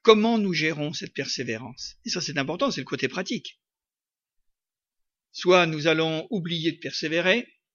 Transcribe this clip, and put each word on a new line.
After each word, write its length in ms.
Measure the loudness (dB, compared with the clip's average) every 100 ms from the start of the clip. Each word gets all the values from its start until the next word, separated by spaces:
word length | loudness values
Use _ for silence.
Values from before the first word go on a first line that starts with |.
Comment 360 | 6 6 6 2
nous 140 | 2
gérons 400 | 0 0 -2 -6
cette 220 | -6 -10
persévérance ? 800 | -8 -6 -6 -4 -6 -8 -14 -16 -12
Et 60 | -6
ça, 100 | -6
c'est 180 | -4 -4
important, 340 | -4 -2 -2
c'est 80 | -2
le 60 | -6
côté 200 | -4 -4
pratique. 540 | -4 -6 -6 -8 -20 _ _ _ _ _ _ _ _ _ _ _ _ _ _ _ _ _
Soit 360 | -4 4 6 6
nous 200 | 2 2
allons 400 | 2 2 -2 -4
oublier 420 | -4 -4 -2 -2
de 60 | -4
persévérer, 680 | -6 -6 -2 0 2 2 0 _ _